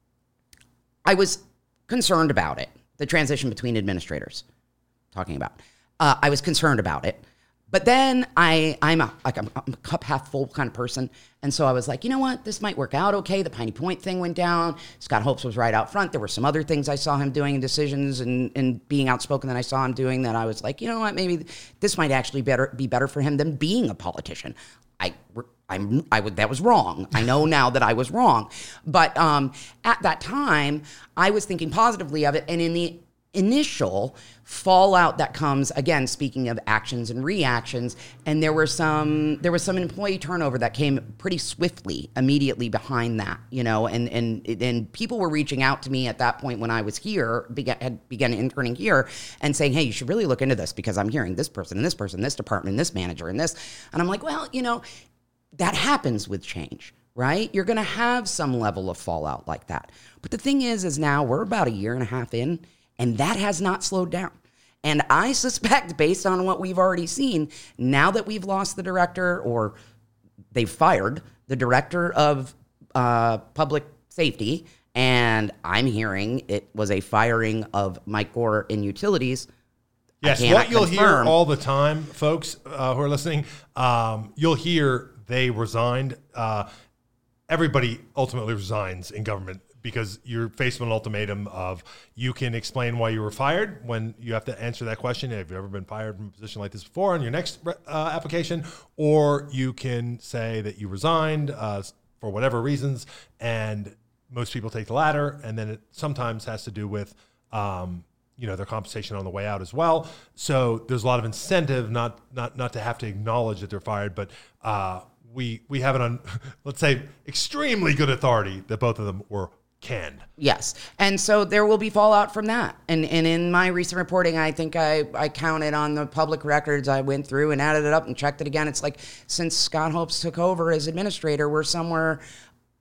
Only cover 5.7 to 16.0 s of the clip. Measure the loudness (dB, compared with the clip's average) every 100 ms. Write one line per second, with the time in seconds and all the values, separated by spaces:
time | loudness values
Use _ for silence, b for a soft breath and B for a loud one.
5.7 | b b 2 4 4 4 2 0 2 4
6.7 | 4 2 0 -2 -6 -10 b b b _
7.7 | 2 6 6 6 2 2 4 6 6 4
8.7 | 2 4 4 2 -2 -4 -4 -4 -8 -8
9.7 | -10 -6 -6 -2 -4 -4 -6 -4 -4 -4
10.7 | -4 -6 -4 -6 b b b -2 2 2
11.7 | 2 0 -4 -2 0 0 -2 -6 -6 -4
12.7 | -4 -2 0 2 2 0 -2 -2 -4 -6
13.7 | -4 -4 -4 -4 -4 -2 0 2 2 2
14.7 | -2 B B -2 0 2 0 -2 0 2
15.7 | 2 2 0